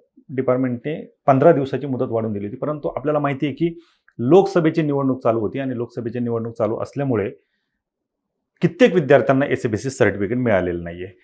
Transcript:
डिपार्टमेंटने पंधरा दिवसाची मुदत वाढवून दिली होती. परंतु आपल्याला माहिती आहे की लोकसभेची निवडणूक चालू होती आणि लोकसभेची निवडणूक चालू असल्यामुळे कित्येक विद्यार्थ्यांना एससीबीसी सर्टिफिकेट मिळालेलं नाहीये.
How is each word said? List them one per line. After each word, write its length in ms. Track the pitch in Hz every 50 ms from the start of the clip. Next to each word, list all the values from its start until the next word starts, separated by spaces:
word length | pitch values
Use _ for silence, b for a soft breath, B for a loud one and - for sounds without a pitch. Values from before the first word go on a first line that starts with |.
| _ _ _ - _ -
डिपार्टमेंटने 880 | 131 131 131 131 127 131 131 127 120 117 - 147 160 - - - _ _ _
पंधरा 260 | 139 135 131 135 170
दिवसाची 360 | 165 143 139 135 139 127 147
मुदत 180 | 139 127 120 131 120
वाढवून 240 | 113 113 110 110 104
दिली 120 | 101 101
होती. 100 | 101 135
परंतु 320 | 131 - 143 151 143 -
आपल्याला 320 | - - 117 127 151 151 147
माहिती 260 | 143 139 139 135 156
आहे 100 | 143 131
की 240 | - 165 170 165 b b b b b b b _ -
लोकसभेची 600 | 117 127 170 196 190 196 - 180 156 160 156 165
निवडणूक 420 | 156 147 139 139 139 135 123 131 -
चालू 160 | 120 113 113
होती 200 | 104 92 - 135
आणि 180 | 135 131 123
लोकसभेची 420 | 117 120 - - 127 113 120 110 123
निवडणूक 380 | 120 120 117 113 113 117 117
चालू 200 | - 110 107 113 -
असल्यामुळे 520 | - - - 139 139 135 120 104 98 120 - - _ _ _ _ _ _ _ _ _ _ _ _ _ _ _ _ _ _ _ _ _ _ _ _
कित्येक 320 | 185 - - - 254 208 175
विद्यार्थ्यांना 520 | 180 143 127 143 131 117 - 135 135 139
एससीबीसी 440 | - 165 - - 117 104 98 - 135
सर्टिफिकेट 480 | - - 117 101 98 98 101 92 123
मिळालेलं 460 | 127 127 117 101 92 87 90 85 85 85
नाहीये. 240 | 85 87 90 90 95 b b